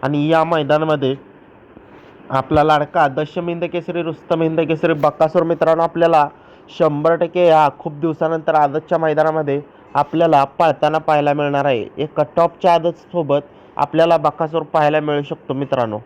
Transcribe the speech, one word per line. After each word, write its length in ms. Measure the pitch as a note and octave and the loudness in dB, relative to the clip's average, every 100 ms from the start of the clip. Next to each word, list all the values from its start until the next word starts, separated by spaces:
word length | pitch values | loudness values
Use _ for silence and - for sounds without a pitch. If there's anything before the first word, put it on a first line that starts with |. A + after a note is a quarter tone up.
आणि 240 | C3 D3 D3 | -2 -2 0
या 140 | D#3+ | 0
मैदानामध्ये 680 | D#3+ E3 C#3 D3+ D#3 D3+ C3 C3+ - - - - - - - - - - - | 2 -2 0 0 0 -2 -2 -4 -10 -20 -20 -20 -20 -20 -20 -20 -20 -20 -6
आपला 340 | C3 C3 D#3 | -4 0 0
लाडका 420 | D3+ D3+ D3 F3+ D3 | 2 2 0 0 0
दशम 400 | C3 D3+ - F3 | 0 -6 -6 -6
हिंद 160 | E3+ | -6
केसरी, 380 | E3+ F3 D#3 E3+ | -6 -6 -6 -6
रुस्तम 400 | E3 D#3+ - E3 | -6 -8 -4 -2
हिंद 180 | E3 D#3+ | 0 0
केसरी 320 | D#3 D#3 E3 | -2 -2 0
बकासूर 500 | D#3 D3 - D#3+ F3+ | 0 0 0 0 2
मित्रांनो 400 | E3 E3 D#3+ E3 | 0 0 2 2
आपल्याला 460 | E3 E3 E3+ D#3+ D3 - - - - - | 0 0 2 4 2 -4 -20 -20 -20 -2
शंभर 360 | D#3+ D3 D#3 | 0 0 -2
टक्के 320 | E3 E3+ F3 F3 | 0 0 2 4
या 220 | D#3 D3 - | 6 4 0
खूप 140 | E3+ | -12
दिवसानंतर 640 | D3 D#3+ D#3 D#3+ D#3+ D#3 | -6 -6 -2 -2 -2 0
आदतच्या 440 | D3+ D3 D3 D#3 E3 | 2 2 -2 -4 -2
मैदानामध्ये 600 | D#3+ D3+ D#3 D#3 D3 C#3 C#3+ - - | 0 0 0 0 -2 -4 -6 -20 -6
आपल्याला 500 | C#3 C#3+ D#3+ E3 D3 | -2 -2 0 4 4
पळताना 540 | C#3 - E3+ C#3 D3+ D#3 | 2 0 0 2 0 -2
पाहायला 340 | D#3 D3+ D3 | 0 0 2
मिळणार 320 | C#3+ D3 C#3 | 0 -2 0
आहे. 220 | C#3+ B2 G#2 - | 0 -2 -4 -8
एका 240 | D3+ - D3 - | -8 -4 -4 0
टॉपच्या 380 | E3+ - F#3+ | 0 0 2
आदतसोबत 680 | E3+ E3 E3 - F3 D3 C#3+ - - - - | 2 0 -6 -8 -6 -2 -2 -4 -20 -18 -6
आपल्याला 400 | C#3 D#3 E3 E3 | -4 0 2 2
बकासूर 460 | D3+ - D#3+ D#3+ | 0 -2 -4 -4
पाहायला 380 | D3+ D#3+ D3+ D#3 | -2 0 2 0
मिळू 220 | D3+ D3 | -2 -4
शकतो 320 | C#3+ D#3+ - | -4 -12 -8
मित्रांनो. 440 | C3+ C#3 C3 A#2 G#2+ | -8 -4 -2 -2 -4